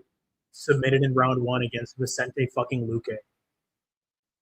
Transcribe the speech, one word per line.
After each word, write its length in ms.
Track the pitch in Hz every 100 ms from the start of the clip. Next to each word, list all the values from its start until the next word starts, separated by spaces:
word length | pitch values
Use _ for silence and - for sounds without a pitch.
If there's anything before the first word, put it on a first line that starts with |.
| - _ _ _ _
submitted 520 | - - 139 135 135
in 100 | 139
round 280 | 127 131 127
one 220 | 120 127
against 340 | 120 120 120 -
Vicente 500 | 127 - 123 143 127 -
fucking 320 | 120 127 113
Luque. 300 | 113 117 110 - _ _ _ _ _ _ _ _ _ _ _